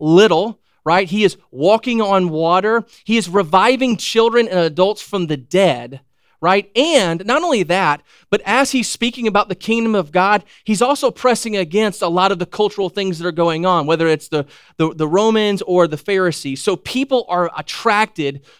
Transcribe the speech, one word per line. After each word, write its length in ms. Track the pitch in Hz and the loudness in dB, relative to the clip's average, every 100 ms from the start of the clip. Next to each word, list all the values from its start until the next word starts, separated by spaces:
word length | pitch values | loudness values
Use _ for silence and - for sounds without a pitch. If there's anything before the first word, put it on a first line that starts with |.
little, 580 | 156 170 214 165 214 - _ _ | 2 4 6 4 -2 -6 _ _
right? 240 | 151 175 190 | 0 0 0
He 140 | 202 | 0
is 140 | 202 - _ | 0 -2 _
walking 500 | 127 156 220 247 226 | -2 2 2 0 -2
on 280 | 208 190 180 | 2 2 0
water. 540 | 156 165 180 202 226 220 - | -2 0 0 0 -2 -4 -12
He 140 | - 226 | -2 -2
is 100 | 190 | 0
reviving 680 | 185 170 185 214 254 262 214 | -2 2 2 4 2 0 -2
children 520 | - 220 226 233 226 | -2 0 2 2 0
and 100 | 180 | 0
adults 420 | 165 151 185 208 | -2 0 0 0
from 280 | - 202 165 | -6 -6 -4
the 80 | 147 | -6
dead, 640 | 123 185 190 123 120 135 - _ _ _ | -2 0 2 0 -6 -16 -20 _ _ _
right? 300 | 165 196 208 - | 0 0 0 0
And 500 | 311 302 185 165 196 | 2 2 2 -2 -2
not 160 | 269 | 0
only 220 | 349 254 | 0 0
that, 360 | 160 180 175 147 - _ _ | 0 0 0 -2 -6 _ _
but 100 | 208 | -4
as 260 | - 233 277 | 0 0 2
he's 180 | 262 220 | 0 -4
speaking 380 | - 233 247 226 | -4 -6 -4 0
about 220 | 202 196 | 0 0
the 80 | 185 | -4
kingdom 400 | - 226 226 214 | -2 -2 0 -2
of 160 | 151 | 0
God, 320 | 175 190 208 - - | 0 2 0 -2 -12
he's 180 | - 202 | -4 0
also 300 | 247 285 262 | 2 2 -2
pressing 460 | - 254 226 233 208 | 0 0 0 -2 -4
against 440 | 175 185 214 - | -2 0 0 -2
a 60 | 180 | -2
lot 240 | 170 190 | 2 2
of 80 | 190 | 0
the 80 | 175 | -4
cultural 420 | - 208 208 190 | -2 -2 -2 -6
things 300 | - 196 165 | -4 -4 -4
that 80 | 170 | -6
are 60 | |
going 340 | 160 170 160 180 | -2 0 0 0
on, 200 | 175 147 | 0 0
whether 200 | 160 165 | 0 2
it's 220 | 156 - | 0 -2
the, 180 | 151 139 - _ - | -6 -6 -12 _ -4
the, 180 | 160 | -2
the 140 | 151 156 | -2 0
Romans 540 | 180 220 220 208 196 | 2 2 2 0 -2
or 260 | - 180 170 | 0 2 2
the 80 | 151 | 0
Pharisees. 640 | - 196 185 160 143 135 | -4 0 0 -2 -6 -4
So 140 | - 175 | -4 -4
people 500 | - 254 269 254 - | -4 -4 -2 -2 0
are 220 | 175 175 - | -2 -2 -6
attracted 840 | 151 - 233 208 - - 143 139 - _ | -10 -4 0 0 0 -4 -6 -6 -14 _